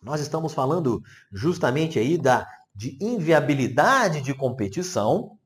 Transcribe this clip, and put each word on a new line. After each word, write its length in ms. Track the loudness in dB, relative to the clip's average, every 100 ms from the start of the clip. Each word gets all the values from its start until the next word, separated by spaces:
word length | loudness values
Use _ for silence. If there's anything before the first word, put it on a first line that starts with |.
Nós 180 | -6 -4
estamos 320 | -2 -4 -4
falando 480 | -2 0 2 0 -2 -4 -20 _
justamente 680 | -4 -2 0 0 0 0 0
aí 200 | 0 2
da, 280 | 4 2 0 -16 _ -12
de 220 | -10 -6
inviabilidade 1200 | -4 -4 4 4 4 0 0 2 4 4 2 0
de 140 | -4
competição. 1040 | -2 -2 -2 -4 -4 -4 -2 2 0 -2 -16